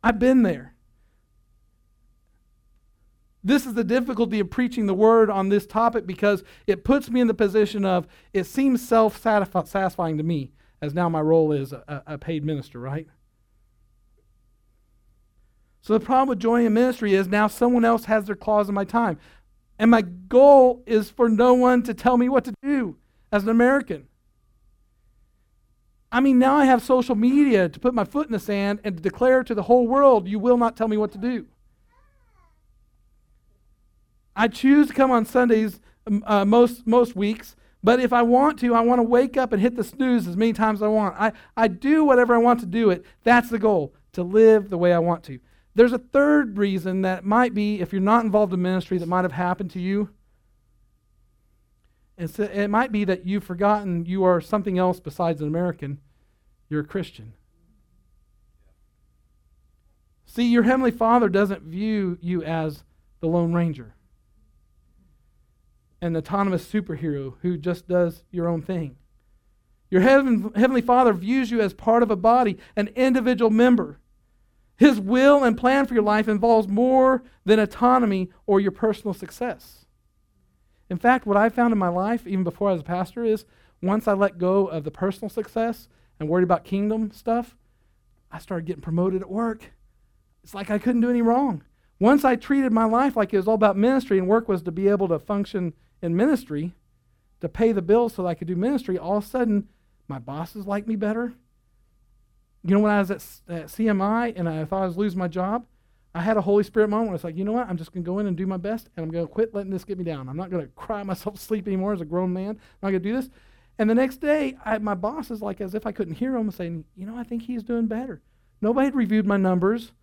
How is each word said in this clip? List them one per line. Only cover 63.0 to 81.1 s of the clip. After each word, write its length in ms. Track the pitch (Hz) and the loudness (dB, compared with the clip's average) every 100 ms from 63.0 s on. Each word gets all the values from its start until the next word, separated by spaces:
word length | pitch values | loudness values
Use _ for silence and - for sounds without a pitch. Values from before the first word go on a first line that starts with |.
| _ _ | _ _
the 80 | 165 | -2
Lone 260 | 175 170 | 0 0
Ranger, 420 | 170 170 139 113 _ _ _ _ _ _ _ _ _ _ _ _ _ _ _ _ _ _ _ _ _ | 0 -2 -4 -14 _ _ _ _ _ _ _ _ _ _ _ _ _ _ _ _ _ _ _ _ _
an 140 | 175 165 | -6 -6
autonomous 560 | 160 196 196 180 - | -4 -2 -2 -2 -4
superhero 640 | 214 185 151 156 143 131 127 | -6 -6 -8 -6 -6 -8 -8
who 160 | 180 175 | -6 -4
just 300 | 165 175 - | -6 -8 -4
does 360 | 180 175 170 _ | 0 0 -4 _
your 180 | 175 170 | -6 -4
own 140 | 165 | -4
thing. 360 | 165 185 147 123 _ _ _ _ _ _ _ _ _ | -6 -8 -8 -14 _ _ _ _ _ _ _ _ _
Your 120 | 185 | 2
heaven, 500 | 220 269 269 220 202 208 | 6 4 4 0 -2 0
Heavenly 260 | 254 262 | 2 2
Father 320 | 233 247 247 | 2 4 4
views 360 | 190 190 262 233 | 0 -2 -2 -2
you 120 | 233 | -2
as 120 | 202 | -2
part 300 | - - 233 | -4 0 2
of 80 | 233 | 2
a 40 | 202 | 2
body, 440 | 220 247 240 185 - - | 2 4 2 -4 -8 -6
an 140 | 208 | -6
individual 600 | - 262 254 240 254 226 | 0 2 2 0 0 2
member. 480 | 220 247 240 156 147 _ _ _ _ _ _ _ _ | 4 4 4 0 -12 _ _ _ _ _ _ _ _
His 240 | 285 220 | 6 6
will 440 | 190 247 269 285 | 0 4 6 6
and 120 | 254 240 | 4 2
plan 300 | 247 269 277 | 2 2 0
for 80 | |
your 100 | 240 | 0
life 240 | 208 214 220 | 2 0 0
involves 400 | 208 233 226 196 | 0 2 2 2
more 560 | 202 254 262 262 254 - _ 190 | 0 2 4 4 2 -4 _ 0
than 140 | 214 | 2
autonomy 720 | 208 - 247 254 226 190 185 _ - | 2 0 2 4 2 -2 -4 _ 0
or 120 | 196 | 2
your 120 | 190 | 2
personal 420 | 185 220 208 208 | -2 -2 -2 -6
success. 720 | 185 185 - 247 - - _ _ _ _ _ _ _ _ _ _ _ _ | -10 -12 -10 -8 -8 -18 _ _ _ _ _ _ _ _ _ _ _ _
In 80 | 180 | -2
fact, 300 | 240 | 2